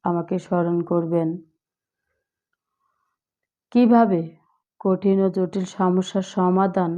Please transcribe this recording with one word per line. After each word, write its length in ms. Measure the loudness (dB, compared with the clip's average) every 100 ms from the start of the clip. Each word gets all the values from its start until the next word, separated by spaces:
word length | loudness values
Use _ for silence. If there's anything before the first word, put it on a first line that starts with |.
আমাকে 320 | -2 -4 -4 -8
স্মরণ 400 | -4 -2 0 -2
করবেন। 460 | -2 -2 -2 -2 -2 -6 -14 _ _ _ _ _ _ _ _ _ _ _ _ _ _ _ _ _ _ _ _ _ _
কিভাবে 480 | 2 4 6 4 0 -4 -14 _ _ _ _
কঠিন 380 | -2 0 2 2
ও 60 | 0
জটিল 360 | 0 -4 -4 -8 -2
সমস্যার 500 | 0 0 -2 -6 -4 -2
সমাধান 560 | 2 2 0 0 -4